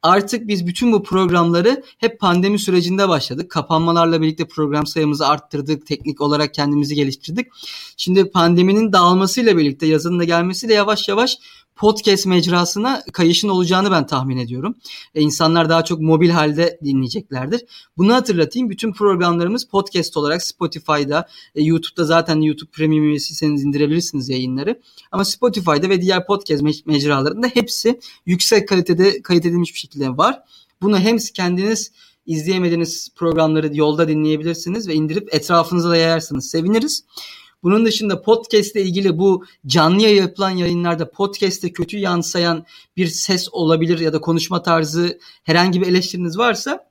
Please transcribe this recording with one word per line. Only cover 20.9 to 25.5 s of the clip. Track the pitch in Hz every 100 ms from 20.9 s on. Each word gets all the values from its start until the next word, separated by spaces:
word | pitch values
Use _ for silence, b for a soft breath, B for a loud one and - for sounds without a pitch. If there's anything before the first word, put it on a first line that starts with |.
| 151 139 147 175 B B -
e, |
YouTube'da | 151 165 165 - 156
zaten | 165 165 156
YouTube | 156 151 -
Premium | - 156 156 151
üyesiyseniz | 147 - 156 151 147
indirebilirsiniz | 139 143 147 165 175 143 127
yayınları. | 131 127 131 160 254 b b b
Ama | 185 190
Spotify'da | - 247